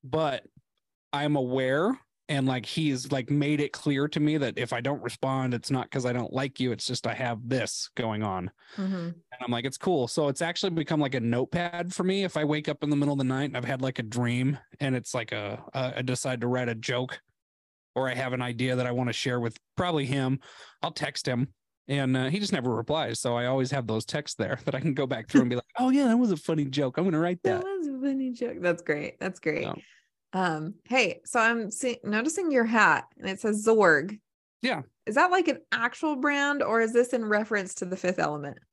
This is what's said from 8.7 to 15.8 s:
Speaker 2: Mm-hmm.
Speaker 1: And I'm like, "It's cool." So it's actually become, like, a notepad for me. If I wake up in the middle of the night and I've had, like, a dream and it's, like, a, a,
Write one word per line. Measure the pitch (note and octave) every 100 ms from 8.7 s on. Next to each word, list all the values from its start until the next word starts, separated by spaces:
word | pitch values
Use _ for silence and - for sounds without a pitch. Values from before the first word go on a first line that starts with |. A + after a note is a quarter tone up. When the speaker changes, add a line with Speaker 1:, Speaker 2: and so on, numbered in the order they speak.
| -
Speaker 2:
Mm-hmm. | F#3+ F#3+
Speaker 1:
And | E3+ E3+ _ B2
I'm | B2
like, | A#2+ B2+
"It's | -
cool." | - E3+ A#2+
So | - D3
it's | C3+
actually | E3 F3 G3
become, | E3 D3+ D#3+
like, | C#3 C3
a |
notepad | A#2 A#2 C3+ F3 F3 F3 F3
for | F#3+
me. | F#3 G3
If | F#3+ D#3
I |
wake | D3+ D3+ D3+
up | D3
in | D3
the | D3
middle | C#3+
of | C#3+
the |
night | B2+ C3 C#3+
and | B2+
I've | B2
had, | C3
like, | C3 B2+
a |
dream | A2+ A2+ A#2+ B2 C3 C#3+ - -
and | C#3 B2+
it's, | - B2+
like, | A2
a, | A2 G#2 A2 -
a, | C3